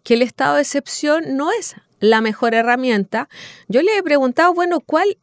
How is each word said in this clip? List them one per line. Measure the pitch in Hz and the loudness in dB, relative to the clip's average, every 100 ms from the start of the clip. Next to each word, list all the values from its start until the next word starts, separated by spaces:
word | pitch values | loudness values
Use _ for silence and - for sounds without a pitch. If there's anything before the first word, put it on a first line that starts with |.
que | - | -4
el | 233 | -2
estado | 240 - 277 294 | -2 0 0 0
de | |
excepción | 285 277 - - 294 311 311 269 | 0 -4 -6 -4 -2 -2 -2 -4
no | 311 | -2
es | 440 - - _ _ | -4 -6 -12 _ _
la | 208 220 | 2 2
mejor | 220 214 233 | 0 -2 0
herramienta, | 226 226 247 254 214 190 220 277 - - - - | 2 2 0 0 0 -2 -6 -8 -14 -20 -18 -2
yo | 226 | 0
le | 349 415 | 2 0
he | |
preguntado, | 359 285 262 247 349 | 2 2 2 2 2
bueno, | 349 349 339 | 2 0 -2
¿cuál | - 311 403 - | -2 0 0 -2